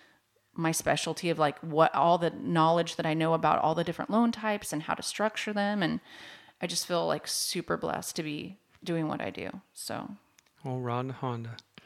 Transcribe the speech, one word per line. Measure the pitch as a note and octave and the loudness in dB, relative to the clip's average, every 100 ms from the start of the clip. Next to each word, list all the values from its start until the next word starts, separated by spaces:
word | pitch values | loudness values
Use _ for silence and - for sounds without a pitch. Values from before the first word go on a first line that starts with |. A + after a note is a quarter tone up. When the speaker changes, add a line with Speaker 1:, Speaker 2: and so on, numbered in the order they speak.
| - _ _ _ _ | -20 _ _ _ _
Speaker 1:
my | - E3 | -2 0
specialty | E3 D3+ D3 E3 D#3 F3 | 0 2 0 0 -2 -2
of, | D#3 | 2
like, | D3 - | 2 0
what | E3 D3+ D#3+ | 0 6 6
all | - E3+ F3 | 6 6 6
the | E3 | 2
knowledge | - - E3 D#3+ E3+ E3 - | -2 0 4 6 6 2 -2
that | E3 | -2
I | |
know | D#3+ D#3+ D#3+ | 2 2 4
about | D#3 - | 4 4
all | D#3 E3 | 4 2
the | |
different | E3+ - - | -2 -4 0
loan | G#3+ A#3 | 2 2
types | G#3+ A3 G#3 - | 2 -2 -4 -4
and | D3+ | -6
how | D#3 E3 | -2 -4
to | |
structure | - - G#3+ - - | -4 -2 -2 -2 -4
them. | G#3 G3+ G#3 | -2 0 0
And | D#3+ - - - - - - - | 0 -2 -8 -20 -18 -20 -20 -8
I | F3 | -4
just | E3+ - | -4 0
feel, | F3 E3 | 0 2
like, | D3+ - | 0 -2
super | - - F3 E3+ E3 | -4 -2 -4 -2 -2
blessed | D#3+ - - - | -2 -4 -4 -6
to | |
be | D#3 D3 F#3 F#3+ _ _ | -6 -6 -10 -14 _ _
doing | F3+ E3 D#3 | -4 -2 0
what | - | -2
I | G2 | -4
do. | - F2+ F#3+ - | -6 -8 -10 -14
So. | - - - - G3+ _ _ _ _ | -14 -8 -8 -8 -12 _ _ _ _
Speaker 2:
Well, | C#3 B2+ | -6 -4
Rhonda | B2 A#2+ C3 | -2 -2 -4
Honda. | B2+ C3 A#2 A#2 A2+ - - | -6 -6 -4 -8 -12 -18 -20